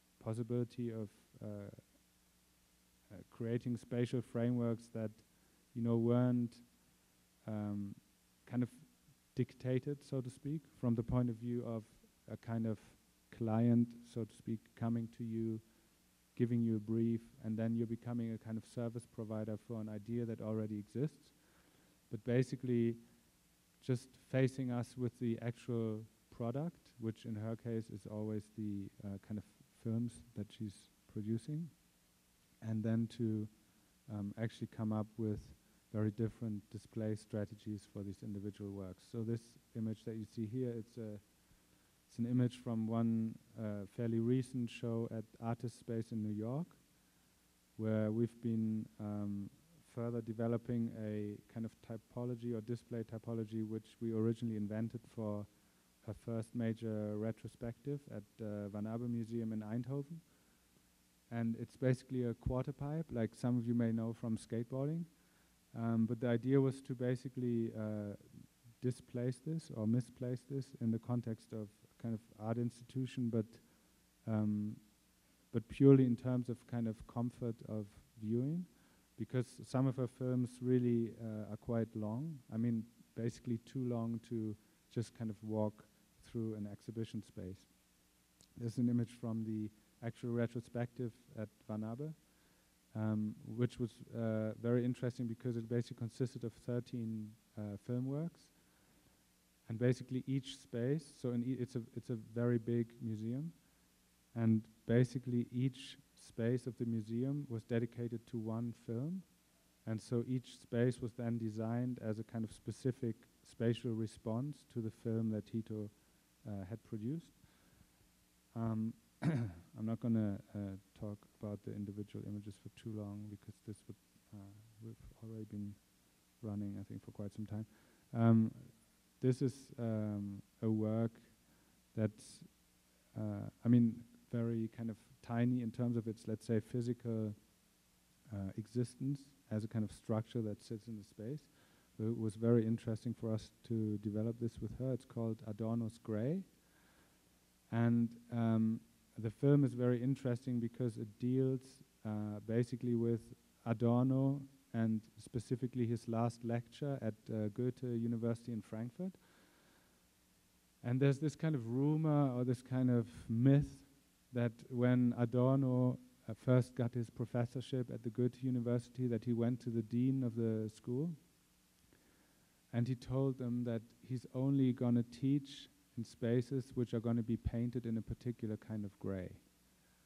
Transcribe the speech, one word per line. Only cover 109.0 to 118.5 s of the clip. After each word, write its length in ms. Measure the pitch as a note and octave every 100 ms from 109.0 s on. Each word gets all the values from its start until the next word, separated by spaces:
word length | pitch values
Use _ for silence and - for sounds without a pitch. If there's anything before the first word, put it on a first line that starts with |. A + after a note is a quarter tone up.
| D3 F#3 - _ _ _ _ _ -
And 160 | A2
so 220 | - A#2+ A#2
each 320 | B2+ - -
space 400 | - A#2 B2 B2
was 140 | A#2+
then 240 | - A#2 A#2
designed 640 | A2 G#2+ A2+ A#2 B2 A#2+
as 160 | A2 G#2+
a 40 |
kind 200 | A2+ A2+
of 80 | A2
specific 640 | - - A2 C3+ - A#2 A2 - _
spatial 480 | - - A#2 A2+ B2
response 720 | A2 A2 - A2 A2+ C#3+ C#3+ -
to 80 | A#2+
the 100 | A2 -
film 260 | A#2 A2+ A2+
that 160 | G#2+ -
Hito, 400 | A2+ - G#2+ G#2 - _ _ _ _ A#2
uh, 180 | G2+ F#2
had 140 | A2+
produced. 500 | - A2 A2 D#3+ - _ - _ - - - _ _ _ _ _ _